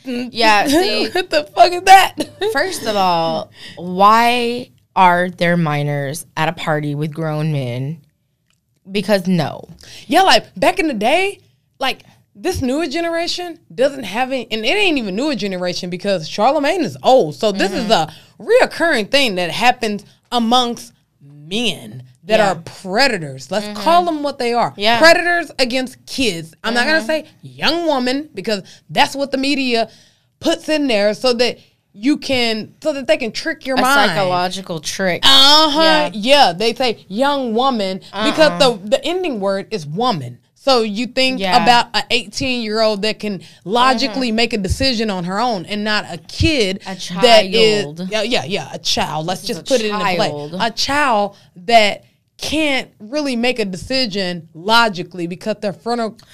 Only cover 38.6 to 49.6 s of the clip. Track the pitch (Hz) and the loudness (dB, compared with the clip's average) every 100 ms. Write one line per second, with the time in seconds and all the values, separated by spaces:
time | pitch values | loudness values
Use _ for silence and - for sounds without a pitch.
38.6 | 254 220 202 262 269 359 359 226 196 196 | 0 0 -2 -2 -2 -4 -4 -4 -4 -4
39.6 | - 214 147 170 247 180 120 123 _ _ | -6 -10 -8 -4 -2 -2 -6 -14 _ _
40.6 | - 247 220 202 247 262 262 254 190 240 | 2 2 2 -4 -4 0 0 0 2 4
41.6 | 226 240 233 214 - 240 214 - 269 247 | 6 4 2 -4 -2 -2 -2 -6 -4 -2
42.6 | 220 214 220 208 214 214 214 190 - - | -2 0 0 0 -2 -4 -6 -8 -10 -16
43.6 | 170 233 262 254 262 214 247 220 233 226 | -4 2 4 2 0 -2 -2 0 0 -2
44.6 | 190 - 269 226 226 185 170 196 247 202 | -2 -2 0 0 -2 -4 -4 -2 -2 -2
45.6 | 165 208 214 208 127 170 - - 330 294 | -6 -6 -2 -2 -4 -10 -10 0 2 2
46.6 | 190 190 - 185 - 180 240 220 190 220 | 0 -2 -8 -12 -10 2 6 6 6 2
47.6 | 220 208 165 160 185 214 214 226 127 190 | 2 2 -2 -8 -6 -4 -2 -4 -4 -6
48.6 | 139 - - 240 175 151 160 190 202 185 | -8 -8 -4 -2 -2 -4 -6 -6 -6 -8